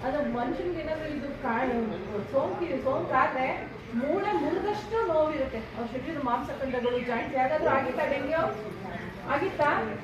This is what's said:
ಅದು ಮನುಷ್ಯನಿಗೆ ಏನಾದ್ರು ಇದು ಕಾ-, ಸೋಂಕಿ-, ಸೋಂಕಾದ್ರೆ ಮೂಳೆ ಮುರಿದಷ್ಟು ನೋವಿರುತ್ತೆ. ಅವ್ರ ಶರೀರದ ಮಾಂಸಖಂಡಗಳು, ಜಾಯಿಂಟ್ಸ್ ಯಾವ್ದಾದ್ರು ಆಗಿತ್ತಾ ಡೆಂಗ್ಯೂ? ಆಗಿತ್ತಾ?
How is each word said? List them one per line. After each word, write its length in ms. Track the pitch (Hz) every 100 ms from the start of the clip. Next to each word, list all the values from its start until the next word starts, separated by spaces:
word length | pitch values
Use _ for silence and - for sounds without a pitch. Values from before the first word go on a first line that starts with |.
ಅದು 280 | 262 294 233
ಮನುಷ್ಯನಿಗೆ 480 | 240 254 330 349 330
ಏನಾದ್ರು 280 | 311 311 311
ಇದು 340 | 285 277 277
ಕಾ-, 260 | 262 233 262 233 214 - - 208 -
ಸೋಂಕಿ-, 520 | 277 330 359 339 262
ಸೋಂಕಾದ್ರೆ 840 | 262 294 339 262 - 262 262 - - - -
ಮೂಳೆ 380 | 233 285 370 415
ಮುರಿದಷ್ಟು 760 | 370 294 359 403 415 - 453 403
ನೋವಿರುತ್ತೆ. 520 | 311 311 294 262 226
ಅವ್ರ 280 | 220 226 233
ಶರೀರದ 340 | 262 269 311
ಮಾಂಸಖಂಡಗಳು, 840 | 254 247 - 240 262 247 240 247 240
ಜಾಯಿಂಟ್ಸ್ 300 | 233 - 269
ಯಾವ್ದಾದ್ರು 320 | 262 311 320
ಆಗಿತ್ತಾ 360 | 277 254 254
ಡೆಂಗ್ಯೂ? 500 | 294 277 277 220 - - - - - - - - -
ಆಗಿತ್ತಾ? 680 | 277 381 - 294 - 220 214